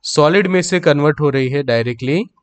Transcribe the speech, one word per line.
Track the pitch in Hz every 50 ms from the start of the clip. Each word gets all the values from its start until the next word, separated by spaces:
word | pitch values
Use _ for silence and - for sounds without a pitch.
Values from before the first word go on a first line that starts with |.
| _
सॉलिड | - - - 135 151 170 202 208 185
में | 185 185
से | 175 - 185 180
कन्वर्ट | 156 165 143 143 147 147 147 -
हो | 151 147
रही | 135 135 131 127
है | 135 143 139
डायरेक्टली | 127 117 117 113 120 123 117 131 127 147 175 233 - _ _